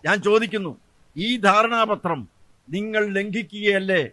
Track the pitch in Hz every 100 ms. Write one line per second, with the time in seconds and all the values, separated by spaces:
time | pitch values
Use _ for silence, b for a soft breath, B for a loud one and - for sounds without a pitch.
0 | 202 202 185 214 220 214 180 117 _ _
1 | _ 147 208 247 196 202 233 233 220 208
2 | 175 156 101 _ _ _ - 180 214 214
3 | 208 196 208 202 185 208 208 196 190 185
4 | 123